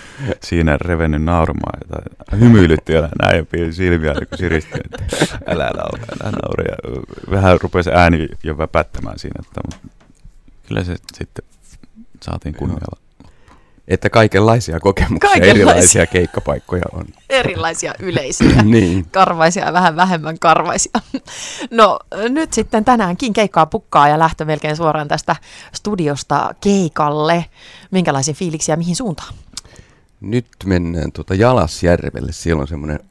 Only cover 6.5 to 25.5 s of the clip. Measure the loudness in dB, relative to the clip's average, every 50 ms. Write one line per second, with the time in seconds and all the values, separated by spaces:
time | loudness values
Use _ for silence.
6.5 | -6 -4 -4 -6 -6 -8 -10 -10 -10 -10 -12 -14 -16 -14 -8 -4 0 2 4 6
7.5 | 4 4 2 0 -2 0 0 2 4 4 6 6 4 2 0 -4 -6 -8 -8 -6
8.5 | -4 -4 -4 -2 0 -2 -2 -2 -4 -8 -8 -8 -10 -10 -12 -12 -12 -12 -14 _
9.5 | -12 -12 -10 -10 -12 -14 -18 -20 _ _ _ _ _ _ -20 -20 -20 -20 _ -20
10.5 | -20 _ -12 -8 -6 -6 -4 -6 -8 -10 _ -16 -14 -14 -14 -14 -14 -18 -18 _
11.5 | _ _ _ -20 -20 -20 -20 -20 -20 -20 -20 -20 -20 -14 -10 -10 -10 -8 -8 -10
12.5 | -8 -6 -6 -6 -6 -6 -8 -12 -14 -16 _ _ _ _ -20 -20 _ _ _ _
13.5 | -20 _ _ _ _ _ _ -4 -4 -2 -2 2 4 4 4 4 4 4 4 4
14.5 | 4 2 0 -4 -4 0 0 0 2 2 2 0 0 2 2 4 4 6 6 6
15.5 | 6 6 6 6 6 6 6 4 4 4 2 2 2 0 0 0 -2 -6 -4 -4
16.5 | -6 -6 -6 -6 -6 -4 -4 -6 -8 -12 -14 -14 -16 _ _ -2 -2 -2 0 -2
17.5 | -4 -4 -4 -4 -4 -4 -8 -8 -8 -8 -6 -4 -4 -4 -4 -4 -2 2 4 4
18.5 | 6 6 6 6 6 4 4 4 0 -2 -4 -2 2 2 2 2 2 2 2 2
19.5 | 2 0 -2 0 0 2 2 2 2 0 -2 -2 -2 -2 -4 -6 -6 0 2 2
20.5 | 4 4 2 -2 -2 -4 -4 -2 -4 -6 -6 -6 -12 -12 -12 -12 -16 -14 -14 -14
21.5 | -12 -12 -10 -2 2 4 4 4 4 0 -6 -10 -8 -6 -4 -2 -2 -2 -4 -2
22.5 | -2 -4 -4 -2 -2 0 2 2 2 2 2 -2 -2 -4 -4 -2 0 0 0 2
23.5 | 2 2 2 2 0 -8 _ 0 4 4 6 6 4 4 2 2 0 -2 -4 -4
24.5 | -4 -2 -2 -4 -4 -2 0 0 0 0 -2 -4 -4 -4 -2 -4 -6 -6 -6 -20